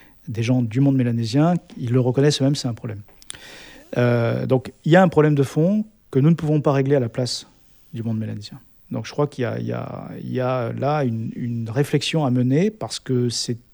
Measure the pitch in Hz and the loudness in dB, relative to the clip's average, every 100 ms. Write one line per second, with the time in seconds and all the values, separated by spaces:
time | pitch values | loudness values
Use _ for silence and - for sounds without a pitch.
0 | - _ - 113 113 127 113 123 139 135 | -20 _ -8 -4 0 0 0 2 2 2
1 | 123 117 113 139 165 175 - - 123 127 | 0 -2 0 2 2 0 -4 -10 0 2
2 | 123 131 147 143 135 147 123 107 110 104 | 2 2 2 2 0 0 -4 -6 -10 -12
3 | - - - - - - - - - - | -16 -20 -20 -20 -20 -20 -20 -20 -6 0
4 | 120 120 117 123 123 131 - - 151 175 | 2 2 0 -2 0 -2 -2 -6 4 6
5 | 185 151 151 143 131 151 170 214 - _ | 6 4 4 2 0 0 2 0 -4 _
6 | _ 135 151 165 151 151 151 139 135 143 | _ 2 4 4 2 2 2 2 2 2
7 | 113 - 123 - - _ _ _ _ 113 | 0 -2 -4 -6 -12 _ _ _ _ -8
8 | 113 110 107 107 104 131 - _ _ 123 | -4 -4 -6 -10 -14 -18 -20 _ _ -10
9 | 110 - 147 - 113 120 117 120 - - | -6 -4 -4 -2 -4 -4 -6 -6 -8 -12
10 | - - 123 123 127 127 117 117 135 151 | -14 -12 -6 -4 -2 -2 -4 -2 -2 0
11 | 131 113 113 - 120 117 110 110 143 143 | 0 -2 -6 -6 -6 -6 -4 -2 0 0
12 | - 160 135 127 127 143 208 - 113 - | 0 0 2 2 2 2 2 -2 -8 -8
13 | - 127 120 117 - 117 - | -2 0 0 -2 -6 -8 -10